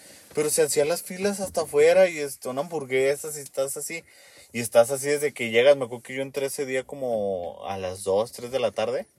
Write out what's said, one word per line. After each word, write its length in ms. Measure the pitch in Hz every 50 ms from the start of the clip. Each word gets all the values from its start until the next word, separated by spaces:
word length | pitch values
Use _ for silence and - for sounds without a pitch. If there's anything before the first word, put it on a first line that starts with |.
| - - - - - - -
Pero 140 | - 151 151
se 140 | 147 - 160
hacían 260 | 143 - 156 143 147
las 140 | 170 175 -
filas 380 | - 190 180 190 208 202 196
hasta 220 | 196 180 - 175 160
afuera 460 | 135 139 147 147 165 175 185 190 180
y, 100 | 170 151
este, 300 | 147 143 139 - - 127
una 140 | 127 135 147
hamburguesa, 680 | 180 165 156 139 127 131 131 135 135 143 143 - 156
si 100 | 151 151
estás 360 | 139 131 - - 135 135 -
así. 280 | 156 147 - 160 170 - _ _ - - - - - - _ -
Y 80 | 117
estás 300 | 120 113 - 117 117 120
así 180 | 139 131 135 143
desde 240 | 147 143 147 143 135
que 160 | - 123 113
llegas. 260 | 110 113 123 143 143
Me 80 | 139 131
acuerdo 180 | 113 123 120 -
que 120 | - 131
yo 80 | 131 135
entré 240 | 135 135 143 135
ese 180 | 139 - - 147
día 180 | 131 131 131 127
como 800 | - - 143 135 123 117 110 101 98 98 90 87 85 - 50 -
a 100 | 87 98
las 280 | 98 95 90 90 95 -
dos, 280 | 98 95 101 110 120 -
tres 180 | - 123 120
de 80 | 127 135
la 120 | 123 107
tarde. 360 | 101 - 110 117 123 151 196 _ _